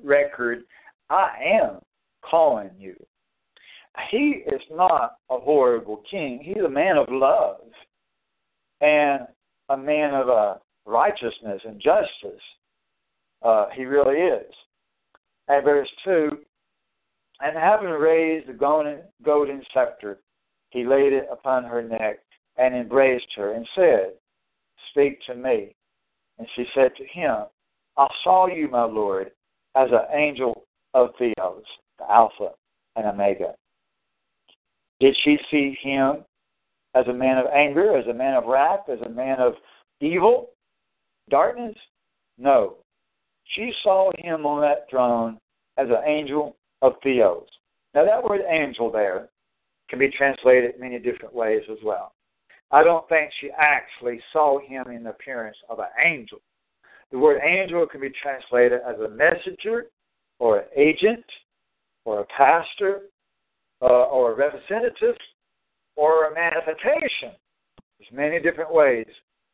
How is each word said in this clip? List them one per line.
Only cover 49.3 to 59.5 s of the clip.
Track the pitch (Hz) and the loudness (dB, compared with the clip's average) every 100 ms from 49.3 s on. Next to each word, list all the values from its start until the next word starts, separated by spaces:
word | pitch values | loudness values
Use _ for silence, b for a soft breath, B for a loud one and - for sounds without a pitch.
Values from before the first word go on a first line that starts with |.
| _ _ _ _ _ - | _ _ _ _ _ -12
can | 127 | -2
be | 135 | -2
translated | - 139 131 123 127 120 127 | 0 -2 2 4 4 4 -4
many | 127 120 | -12 -8
different | 117 110 113 | -6 -8 -8
ways | 123 110 110 107 | -6 -2 -2 -4
as | 107 | -10
well. | 107 92 92 _ _ _ _ b b | -8 -8 -10 _ _ _ _ b b
I | 143 | 4
don't | 160 160 - | 6 4 0
think | 160 151 - | -2 -2 -8
she | 143 | -10
actually | - 151 135 - - 123 117 - | 0 2 2 -4 -10 -8 -8 -4
saw | 156 151 139 | 0 2 2
him | 139 131 123 | -2 -14 -14
in | 120 | -14
the | 117 | -16
appearance | - - 123 110 - - | -16 -14 -12 -12 -14 -14
of | 113 | -12
an | 90 107 | -8 -2
angel. | 165 147 107 104 _ _ _ _ b b b | 0 -2 -8 -20 _ _ _ _ b b b
The | 131 | 2
word | 151 135 | 4 4
angel | 151 185 185 170 160 | 2 -2 -2 -2 -4
can | 139 | -6
be | 135 | -12
translated | 131 143 131 - 123 123 123 | -10 -10 -10 -2 2 4 2
as | 123 107 | -4 -8
a | 110 | -8
messenger | 110 156 170 185 | 0 0 0 -6